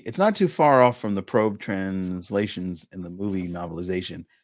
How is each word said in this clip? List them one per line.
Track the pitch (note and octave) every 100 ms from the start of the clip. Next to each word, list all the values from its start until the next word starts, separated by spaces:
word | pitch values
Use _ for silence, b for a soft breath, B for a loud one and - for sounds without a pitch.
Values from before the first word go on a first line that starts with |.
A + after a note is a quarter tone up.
| A2
It's | -
not | G3+
too | G#3 F3+
far | - D3+ C3
off | B2 B2
from | G#2+
the | G2
probe | F#2+ A#2 A2 G#2
translations | - G2 F#2+ F#2+ F#2 F#2 F2 G2+ G#2 - F#2 F2 -
in | F#2+
the | F2
movie | F2+ G2+ F#2+ F2
novelization. | F2 F2 D#2+ F2+ F#2 F2 D2+ - _